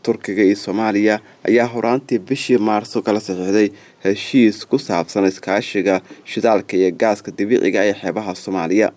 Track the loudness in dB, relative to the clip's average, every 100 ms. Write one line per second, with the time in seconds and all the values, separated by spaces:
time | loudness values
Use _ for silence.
0 | -4 -4 -2 2 2 2 -2 -2 0 2
1 | 2 0 -4 _ 2 2 2 -2 -2 -2
2 | -2 -4 -2 -4 0 2 2 -2 -2 -4
3 | -2 -2 -2 -6 0 2 0 -2 -20 _
4 | -4 -4 0 4 4 2 -2 -2 0 -4
5 | -2 0 0 0 -2 -2 -2 -2 0 0
6 | -2 -20 -10 -2 2 2 0 0 0 2
7 | 0 -2 -6 -6 0 2 2 2 0 -2
8 | -4 -6 -6 -8 -6 -4 0 2 0